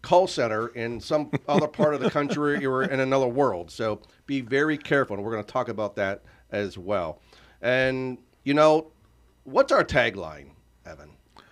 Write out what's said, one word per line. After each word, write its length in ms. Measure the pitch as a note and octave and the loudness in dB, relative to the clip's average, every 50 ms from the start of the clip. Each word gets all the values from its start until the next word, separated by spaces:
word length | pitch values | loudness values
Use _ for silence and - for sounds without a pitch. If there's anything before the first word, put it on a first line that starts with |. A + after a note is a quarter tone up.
call 240 | - - F3 C4+ - | 0 4 4 6 6
center 420 | - - D3+ B2 A2+ A2 A2 A2+ A#2 | 4 0 -2 -2 -2 -2 -2 -4 -6
in 320 | - A#2+ A2+ A#2 A#2+ A2 | -6 -8 -6 -6 -6 -8
some 300 | - - D#3 D3+ D3 - - - | -6 -2 -2 -2 -2 -2 -4 -4
<laughs> 100 | - - | -2 0
other 200 | D3 F#3+ D3+ D3 | 2 2 2 0
part 260 | - - F#3+ D3+ D3 | 0 2 2 2 2
of 60 | C3 | 0
the 100 | B2+ D3+ | -2 -2
country 560 | - D3+ C#3+ C#3 D3 D3 D3 D3 D3 D3 C#3 | 0 0 0 0 -2 0 0 0 0 0 0
or 160 | C3 C3 B2+ | -2 0 0
in 180 | C3 C3 C#3 C3 | 0 0 0 0
another 280 | C3 C3 C3+ C3+ C3 B2 | 0 2 2 2 2 2
world. 420 | A#2 C#3 C#3+ B2 F#2+ E2+ F2 E2+ | 2 2 2 2 0 -2 -6 -10
So 320 | - - A2+ A2 G#2 G#2 - _ _ _ _ | -8 -6 -4 -4 -4 -6 -10 _ _ _ _
be 160 | - C#3 C3+ | -6 -6 -4
very 340 | B2 A2 C3 C#3 D3+ D#3 D3+ | -4 0 0 0 2 0 -2
careful, 400 | D3 - - D3+ C#3 B2+ - G2+ | -2 -2 0 2 2 2 0 -4
and 80 | G2 G2+ | -8 -6
we're 80 | A2+ | -6
gonna 120 | A2+ G#2+ G#2 | -6 -8 -8
talk 240 | - - B2+ A#2+ A#2 | -6 -4 -4 -4 -4
about 280 | A2 G#2 G#2+ G2+ - | -4 -4 -4 -4 -2
that 280 | A2 G2 G2 G2+ - _ - - _ _ - | -2 -2 -2 -4 -6 _ -20 -20 _ _ -8
as 260 | - G#2 G#2 F#2+ - | -6 -4 -4 -4 -6
well. 440 | G2 F2 F#2+ G#2 F#2+ E2+ D#2 D2+ - _ _ - - - - _ - | -10 -6 -4 -2 -2 -2 -4 -8 -12 _ _ -20 -20 -20 -20 _ -6
And, 560 | - A#2+ B2+ C3 C3 C3 C3 C3 C3 B2+ B2+ B2 _ _ _ _ - | -2 0 0 2 2 0 -2 -2 -4 -6 -8 -10 _ _ _ _ -2
you 80 | C3+ | 0
know, 360 | C#3+ D3+ D#3 D#3 D#3 D#3+ D#3 - _ _ _ _ _ _ _ _ _ _ - | 4 6 6 6 6 4 2 -4 _ _ _ _ _ _ _ _ _ _ -10
what's 280 | C3+ C3 G#3+ C4+ - | -2 2 2 2 4
our 120 | C#4 G#3+ - | 4 2 2
tagline, 680 | - - C3 A#2 A#2 F#2+ G2 E2+ D#2 D2+ C#2+ C#2 - - _ _ _ _ _ - | 2 4 2 2 2 0 -4 -10 -12 -12 -16 -20 -20 -20 _ _ _ _ _ -20
Evan? 260 | - D2+ - - - - _ _ _ _ - - _ | -20 -20 -20 -20 -20 -20 _ _ _ _ -20 -20 _